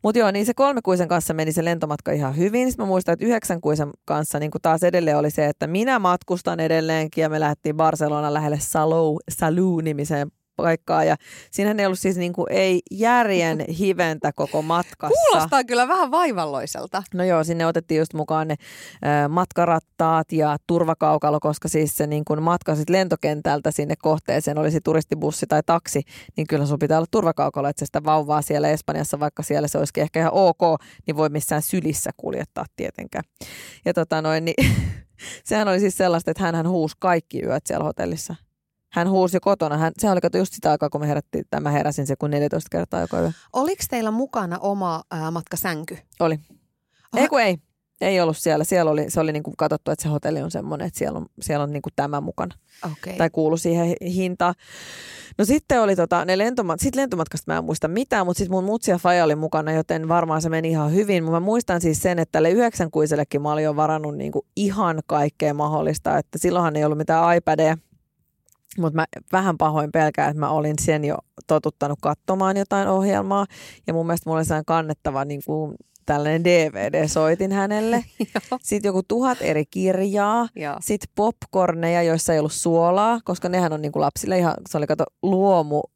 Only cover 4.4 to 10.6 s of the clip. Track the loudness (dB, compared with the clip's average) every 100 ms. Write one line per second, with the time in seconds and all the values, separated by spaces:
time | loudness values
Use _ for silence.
4.4 | -4 -2 0 4 4 2 2 2 2 2
5.4 | 0 0 -2 -2 0 2 2 0 -2 -4
6.4 | -2 -2 0 2 2 -2 -2 -2 0 2
7.4 | 0 0 -4 2 2 2 -2 0 -2 0
8.4 | 0 -2 -2 0 2 2 2 -2 -6 -2
9.4 | 0 2 2 0 -2 -4 -4 -2 -4 _
10.4 | _ -2